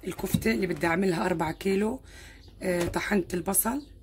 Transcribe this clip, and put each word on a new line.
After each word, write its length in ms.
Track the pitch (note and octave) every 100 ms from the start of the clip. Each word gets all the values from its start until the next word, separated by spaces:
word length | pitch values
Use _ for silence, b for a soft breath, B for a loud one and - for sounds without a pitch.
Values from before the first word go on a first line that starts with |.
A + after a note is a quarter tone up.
الكفتة 480 | F#3 - G3 - A3
اللي 160 | A3+ F3+
بدي 200 | D#3 E3+
أعملها 380 | E3+ F#3+ E3
أربعة 260 | F3+ E3+ D#3+
كيلو. 500 | - G3 G3 G#3+ C4 - B B B B -
آه، 220 | F#3 F3
طحنت 500 | E3+ F3+ - G#3 -
البصل 540 | F3+ F3+ F#3+ A3+ C#4 - -